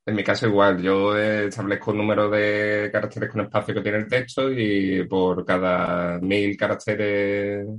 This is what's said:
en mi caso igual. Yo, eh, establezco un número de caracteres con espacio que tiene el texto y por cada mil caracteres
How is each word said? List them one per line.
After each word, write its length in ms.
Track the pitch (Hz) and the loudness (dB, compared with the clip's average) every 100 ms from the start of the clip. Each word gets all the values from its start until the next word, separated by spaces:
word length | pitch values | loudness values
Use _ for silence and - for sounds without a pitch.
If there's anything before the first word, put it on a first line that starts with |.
| - | -4
en 100 | 107 | -2
mi 80 | |
caso 240 | 98 101 117 | 0 0 2
igual. 340 | 101 101 92 | 6 4 4
Yo, 340 | 92 98 101 104 | 2 2 2 2
eh, 300 | 107 107 101 | 2 0 -2
establezco 440 | 101 98 101 - | -4 -4 -4 -2
un 60 | 104 | 0
número 320 | 107 104 104 | 2 2 2
de 600 | 104 104 104 104 104 104 | 2 2 2 0 0 0
caracteres 400 | 104 104 117 107 | -2 -4 -6 -4
con 100 | 113 | -4
espacio 320 | 98 107 104 | -2 -2 -2
que 80 | 101 | -2
tiene 160 | 101 107 | -2 -2
el 80 | 104 | 0
texto 440 | 127 123 - 135 | -2 -2 -2 -2
y 520 | 127 107 101 95 92 90 | 0 2 2 2 0 0
por 360 | 95 92 90 87 | 0 2 0 0
cada 760 | 92 92 90 85 87 87 87 | 0 2 0 0 -2 -2 -2
mil 360 | 92 101 101 101 | 0 0 0 0
caracteres 1080 | 101 90 - 107 104 101 101 101 101 101 101 | -2 -2 -2 -2 0 0 0 -2 -2 -4 -8